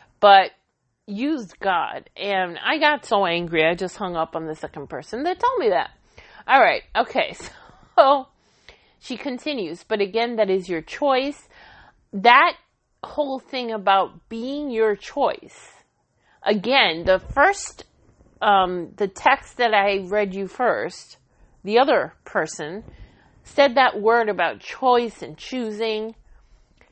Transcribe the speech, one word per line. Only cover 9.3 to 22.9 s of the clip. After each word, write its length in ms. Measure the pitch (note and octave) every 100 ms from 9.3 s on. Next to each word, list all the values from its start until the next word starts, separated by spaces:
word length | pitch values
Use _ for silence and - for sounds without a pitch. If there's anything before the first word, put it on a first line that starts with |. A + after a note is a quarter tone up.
| B3+ D4+ C#4 E3 F3
"But 180 | - G#3+
again, 360 | G3+ G#3+ A#3+ A3+
that 140 | G3+
is 180 | F#3+ F#3
your 140 | E3+
choice." 640 | - - D4 B3+ C#4 - _ _ - - - _ _
That 440 | G3+ A3+ B3+ E4+ - _ _ _ _
whole 380 | - - C#4+ C4
thing 320 | - C4 A#3+
about 560 | A3 F#3+ G3 F3 - _
being 420 | A3+ B3 C#4+ D4
your 240 | A3+ A3
choice. 800 | G3+ - C#4+ B3 - - - - _ _ _ _ _ _ _
Again, 600 | - G#3+ G#3 C4+ G#3 E3
the 140 | F3 F#3+
first, 640 | - C4+ E4 G4+ - - - _ _ _ _ _
um, 520 | G#3+ G3 F3+ F3+ E3 -
the 120 | G3
text 480 | - - C4+ - -
that 180 | A#3
I 240 | G#3+ G3+ G3+ F3+
read 280 | G#3 G3+
you 120 | F#3+ F#3+
first, 720 | - B3 A#2+ A#2 - - - _ _ _ _
the 140 | F#3+ A3+
other 360 | C#4 A3+ D#3+ -
person 600 | - G3+ D#3 - D3+ G3 -